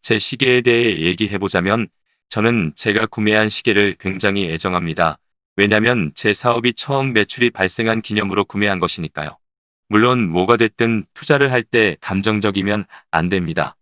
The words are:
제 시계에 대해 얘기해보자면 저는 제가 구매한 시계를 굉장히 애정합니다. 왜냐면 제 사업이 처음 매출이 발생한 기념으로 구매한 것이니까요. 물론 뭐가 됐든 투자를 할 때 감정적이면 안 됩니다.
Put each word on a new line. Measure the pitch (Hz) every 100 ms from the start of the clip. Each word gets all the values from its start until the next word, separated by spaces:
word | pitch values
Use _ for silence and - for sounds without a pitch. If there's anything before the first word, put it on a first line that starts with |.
제 | - 113
시계에 | - 123 127 123
대해 | 120 117 117 82
얘기해보자면 | 82 90 107 98 98 92 90 113 104 _ _ _ _
저는 | - 113 120 80
제가 | - 113 104 110
구매한 | - 107 107 107
시계를 | - - 101 104 -
굉장히 | 95 95 101 98 90
애정합니다. | 80 95 90 85 80 82 76 _ _ _ -
왜냐면 | 104 107 110 123 80
제 | - 107
사업이 | 101 123 117 120
처음 | 113 - 135 135
매출이 | 113 101 - 120
발생한 | - 92 - 113 113
기념으로 | - 104 101 95
구매한 | 95 98 104 92
것이니까요. | 87 - 78 - 76 - _ _ _ _ _
물론 | 104 120 127 98
뭐가 | 80 95 117
됐든 | 113 - 117 110 -
투자를 | - - 143 139
할 | 123
때 | 113 113 104 76
감정적이면 | - 95 104 107 104 98 98 104 95 - _
안 | 80 87
됩니다. | 95 80 82 69 _